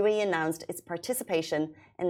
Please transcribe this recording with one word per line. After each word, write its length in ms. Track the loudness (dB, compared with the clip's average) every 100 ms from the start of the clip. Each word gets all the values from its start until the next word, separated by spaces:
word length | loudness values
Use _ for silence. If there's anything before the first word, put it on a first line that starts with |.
U 40 | 4
A 140 | 4
E 20 |
announced 420 | 2 2 0 -2 -8
its 100 | -10
participation 920 | -8 -6 -4 -4 0 0 2 0 0 -6 -20
in 80 | -2